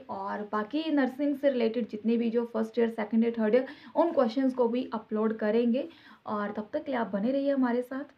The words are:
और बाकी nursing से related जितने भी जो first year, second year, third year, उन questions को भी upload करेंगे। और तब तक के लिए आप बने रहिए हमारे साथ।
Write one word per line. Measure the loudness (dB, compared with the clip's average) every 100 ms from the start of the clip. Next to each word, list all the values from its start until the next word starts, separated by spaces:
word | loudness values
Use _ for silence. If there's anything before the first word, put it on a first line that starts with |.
| -2
और | -8 -6 -6 -4
बाकी | -4 -2 -4 0
nursing | 2 0 0 -2 2
से | 2
related | 2 0 0 -4
जितने | -2 0 2
भी | 2
जो | -2 -2
first | -4 -2 0
year, | 0
second | -2 0 2
year, | 2 2
third | 2
year, | 2 2 -8 -2 2
उन | 2
questions | 4 2 2 0
को | 2 0
भी | 0 -4
upload | -8 -4 0 0 0
करेंगे। | 2 2 2 0 -2 -12 -20 -16 -8
और | -4 -4
तब | -6 -6
तक | -6
के | -4
लिए | -4
आप | -2
बने | -2 0
रहिए | 0 0
हमारे | 2 2 0
साथ। | -2 -8 -10